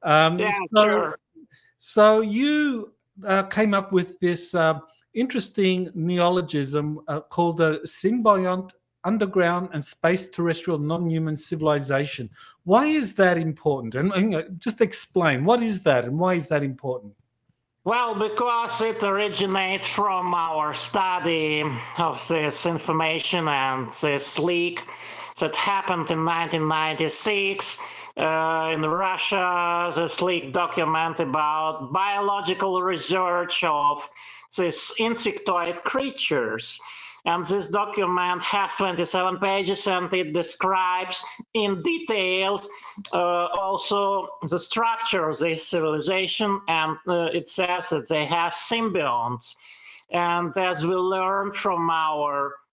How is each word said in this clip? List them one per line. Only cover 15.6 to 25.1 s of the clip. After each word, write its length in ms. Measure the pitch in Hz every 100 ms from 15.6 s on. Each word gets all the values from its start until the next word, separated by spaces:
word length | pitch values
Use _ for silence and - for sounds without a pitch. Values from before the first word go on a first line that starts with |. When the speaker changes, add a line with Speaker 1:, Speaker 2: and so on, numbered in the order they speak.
Speaker 1:
is 180 | 233 196
that 220 | - 131 117
and 140 | 143
why 160 | 180 180
is 120 | 147
that 120 | 151
important? 540 | 139 131 135 123 104 101 _ _ _ _ _ _
Speaker 2:
Well, 300 | - 233 240
because 680 | 208 214 214 240 233 233 -
it 220 | 220 220
originates 840 | 202 196 208 - 196 190 190 190 -
from 480 | - 208 185 180 175
our 400 | 165 156 151 139
study 880 | - 208 185 180 170 160 156 151 151 127 - -
of 300 | 165 131 -
this 400 | 165 151 135 175
information 800 | 165 - 160 160 160 - 180 160
and 420 | 143 135 131 120 -
this 360 | 151 143 139 -
leak 460 | 165 175 175 175 - - -